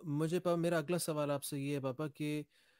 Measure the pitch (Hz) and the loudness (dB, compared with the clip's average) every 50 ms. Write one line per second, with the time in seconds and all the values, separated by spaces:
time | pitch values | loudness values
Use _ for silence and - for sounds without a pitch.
0 | - 160 143 147 156 160 175 180 - 175 170 170 165 170 170 160 147 143 180 165 | -4 -2 0 0 0 2 0 0 2 2 2 2 4 4 2 2 2 2 0 0
1 | - - 156 151 147 143 143 139 - - 151 143 139 143 147 143 131 135 127 143 | 0 0 0 0 0 0 0 0 -2 -2 -4 -2 -2 0 0 0 0 -2 -2 -2
2 | 156 147 - - 151 147 151 151 147 - _ _ _ _ _ _ | -4 -6 -4 -4 -2 -2 -2 -2 -4 -6 _ _ _ _ _ _